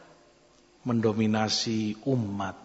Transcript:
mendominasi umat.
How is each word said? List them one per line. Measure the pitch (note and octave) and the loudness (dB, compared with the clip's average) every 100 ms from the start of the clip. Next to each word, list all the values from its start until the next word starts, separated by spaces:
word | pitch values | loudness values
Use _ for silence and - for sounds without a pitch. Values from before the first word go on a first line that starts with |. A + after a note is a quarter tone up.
| - - - _ _ - _ _ B2+ | -20 -20 -20 _ _ -20 _ _ -2
mendominasi | A#2 A2 G#2+ A2 G#2+ G#2+ - A#2 A2 G#2+ G#2+ C#3 | 2 2 2 2 2 2 0 0 -2 -2 -4 0
umat. | C3 G#2 G2 F#2+ - | 0 0 -4 -6 -8